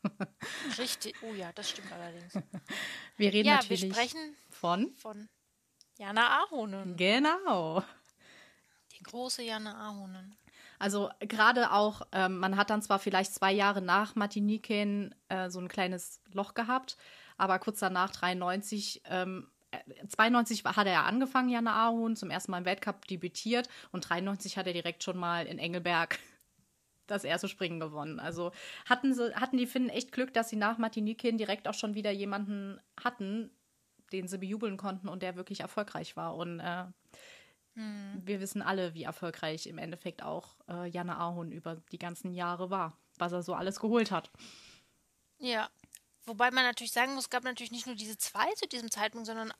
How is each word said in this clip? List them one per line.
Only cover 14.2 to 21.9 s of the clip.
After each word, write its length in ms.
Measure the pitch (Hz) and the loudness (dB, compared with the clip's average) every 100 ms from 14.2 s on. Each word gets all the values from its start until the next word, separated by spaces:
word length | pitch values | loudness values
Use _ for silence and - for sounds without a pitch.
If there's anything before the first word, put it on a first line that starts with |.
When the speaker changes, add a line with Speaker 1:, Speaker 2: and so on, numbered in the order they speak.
| 208 208 208 | 0 2 2
Speaker 1:
Nykänen, 680 | 214 - 208 208 202 202 - - | 2 0 0 2 0 -2 -8 -4
äh, 220 | 190 185 | -2 -2
so 100 | 185 | -4
ein 80 | 180 | -6
kleines 520 | - 180 180 - - _ | 0 0 0 -8 -14 _
Loch 220 | 196 202 | -4 -2
gehabt, 420 | - 226 254 262 - - - - - | -2 0 0 -2 -10 -18 -20 -18 0
aber 240 | 190 185 | 2 4
kurz 180 | 220 208 | 2 0
danach, 320 | 190 185 190 | 0 2 0
dreiundneunzig, 920 | - 180 180 180 190 202 214 202 - | 0 -2 0 0 -2 -4 -6 -6 -8
ähm, 440 | - 185 185 185 - _ _ | -2 0 0 -4 -10 _ _
äh, 80 | - - - 190 | -12 -12 -14 -2
zweiundneunzig 560 | - 226 240 226 220 | 6 8 8 4 2
hat 200 | - - 196 | 2 4 6
er 60 | |
ja 120 | 170 | 6
angefangen, 440 | 151 226 262 262 254 | 6 4 4 4 4
Jana 380 | 240 233 214 | 4 2 4
Ahonen, 300 | 226 | 4